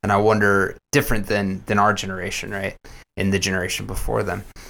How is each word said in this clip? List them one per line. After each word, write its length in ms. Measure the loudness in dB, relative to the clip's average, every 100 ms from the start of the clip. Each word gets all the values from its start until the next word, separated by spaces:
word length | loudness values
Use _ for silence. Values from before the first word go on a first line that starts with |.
And 80 | 2
I 60 | 4
wonder, 600 | 4 4 4 4 2 -4 _
different 360 | 0 2 -2 0
than, 360 | -2 0 -4 -2
than 120 | 2
our 140 | 2
generation, 580 | 2 -4 -8 -6 -8 -8
right? 240 | -6 -6 -8 -20 -20 -16 -4
And 140 | 0
the 80 | 0
generation 460 | 0 -2 -2 -4 -6
before 380 | -4 -2 -2
them. 200 | -2 -6 -10 -18 -20